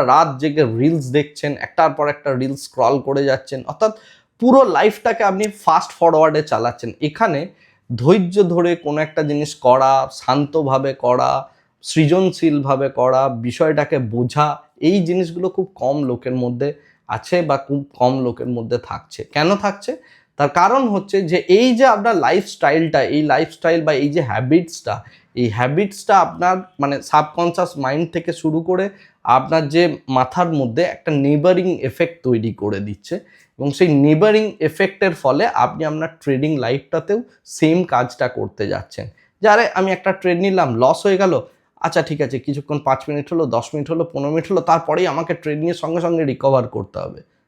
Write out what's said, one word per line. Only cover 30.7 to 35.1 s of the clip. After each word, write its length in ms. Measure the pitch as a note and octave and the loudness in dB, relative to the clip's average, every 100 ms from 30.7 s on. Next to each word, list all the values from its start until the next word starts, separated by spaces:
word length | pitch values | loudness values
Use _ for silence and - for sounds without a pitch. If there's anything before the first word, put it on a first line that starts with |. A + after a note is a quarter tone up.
| A#2 | 0
একটা 280 | F3 - - | -2 -2 -4
নেবারিং 680 | D3 C#3 D3 F3 F3+ F#3 D3 | 0 2 2 4 2 0 -2
এফেক্ট 420 | B2+ - E3+ - | -4 -2 -4 -2
তৈরি 300 | B2+ A#2 A2 | -2 0 -2
করে 260 | - G2+ G2 | -4 -6 -6
দিচ্ছে, 360 | G2+ G2 - F#3 _ _ _ - | -8 -12 -10 -12 _ _ _ -6
এবং 140 | C#3+ | -4
সেই 160 | C3+ F3+ | 0 2
নেবারিং 640 | C#3+ C#3+ D#3 G#3+ G#3+ G#3+ - | 4 4 4 4 4 0 -2
এফেক্টের 540 | D#3 D#3 F#3+ - F#3+ | -4 0 -2 0 -2